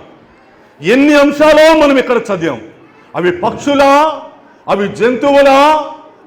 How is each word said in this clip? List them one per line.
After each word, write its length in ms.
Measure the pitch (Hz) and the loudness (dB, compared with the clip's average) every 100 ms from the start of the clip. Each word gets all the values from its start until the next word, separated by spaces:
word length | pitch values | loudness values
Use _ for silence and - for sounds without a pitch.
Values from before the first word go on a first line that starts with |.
| - _ _ _ _ _ _ _ | -20 _ _ _ _ _ _ _
ఎన్ని 300 | 151 262 294 | -2 0 2
అంశాలో 720 | 294 285 285 302 302 311 311 285 | 2 0 0 2 4 4 4 2
మనం 120 | 269 | 0
ఇక్కడ 180 | - 240 | -2 -4
చదివాం. 440 | 226 185 160 117 - - _ _ _ 151 | -4 -6 -6 -8 -14 -20 _ _ _ -6
అవి 160 | 180 | -4
పక్షులా, 920 | 175 202 - 285 277 277 277 311 277 - - _ _ - | -4 -8 -6 -4 0 2 2 0 -4 -14 -20 _ _ -6
అవి 200 | 196 196 | -4 -6
జంతువులా, 1040 | - 226 254 285 277 277 269 294 311 277 - - _ | -4 -4 -2 0 2 4 4 2 0 -4 -14 -20 _